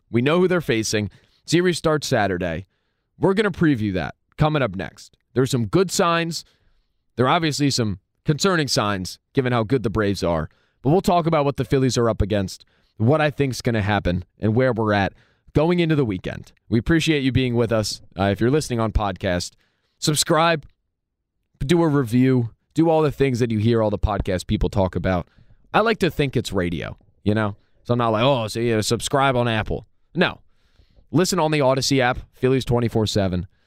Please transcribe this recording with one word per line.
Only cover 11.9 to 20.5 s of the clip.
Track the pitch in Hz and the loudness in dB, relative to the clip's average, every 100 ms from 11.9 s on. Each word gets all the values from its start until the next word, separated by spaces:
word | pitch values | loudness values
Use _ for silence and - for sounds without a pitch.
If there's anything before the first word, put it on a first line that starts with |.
| 120 | 0
are | 117 | 0
up | 104 | 0
against, | 101 104 92 - _ _ _ - | -2 -2 -4 -8 _ _ _ -2
what | 113 151 | 2 2
I | 151 | 2
think's | - 139 120 | 0 -4 -2
gonna | - 113 | -2 -2
happen, | 98 104 92 90 - - | 0 0 0 -4 -6 -6
and | 107 110 | -2 2
where | 131 | 0
we're | 110 110 | 0 0
at | 101 95 - _ _ _ | 0 0 -4 _ _ _
going | - 156 180 | 0 2 2
into | 165 156 | 2 0
the | 123 | 0
weekend. | 92 - - - _ - | -4 -8 -12 -14 _ -4
We | 117 | -2
appreciate | - 165 156 151 | 2 0 2 0
you | 135 | 0
being | 123 131 117 | 0 0 0
with | 113 | 0
us. | 113 104 - - - | 0 -2 -8 -12 -2
Uh, | 98 | 0
if | 98 | 0
you're | 113 | 2
listening | 147 - 120 | 0 -2 -4
on | 113 | -2
podcast, | 98 104 90 101 90 - _ _ _ _ _ | -2 -2 -4 -4 -4 -6 _ _ _ _ _
subscribe, | - 151 - 156 165 | -4 -2 0 2 2